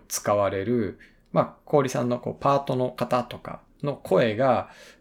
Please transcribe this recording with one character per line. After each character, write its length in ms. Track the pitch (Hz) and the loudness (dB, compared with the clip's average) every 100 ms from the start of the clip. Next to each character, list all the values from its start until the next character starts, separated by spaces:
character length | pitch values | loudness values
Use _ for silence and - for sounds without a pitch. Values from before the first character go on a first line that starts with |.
| - | -8
使 260 | - - | -6 0
わ 160 | 104 98 | 2 2
れ 160 | 98 98 | 0 0
る、 340 | 120 95 - - _ _ | 0 -2 -6 -20 _ _
ま 100 | 165 | -2
あ、 120 | - - - | -2 -6 0
小 140 | 147 | 2
売 100 | 131 | 2
さ 140 | 135 | 0
ん 60 | 123 | -2
の 100 | 123 | -2
こ 120 | 117 | -4
う 100 | - | -2
パ 140 | 143 139 | 2 2
ー 80 | |
ト 120 | 139 127 | 0 -2
の 140 | 127 | -2
方 340 | - 120 123 | -4 -2 -2
と 140 | 120 - | -2 -10
か 240 | - - _ - | -12 -14 _ -8
の 120 | 143 131 | -8 -6
声 400 | - 185 120 104 | 0 2 2 2
が、 340 | 131 107 - - - - | 2 2 0 -14 -20 -14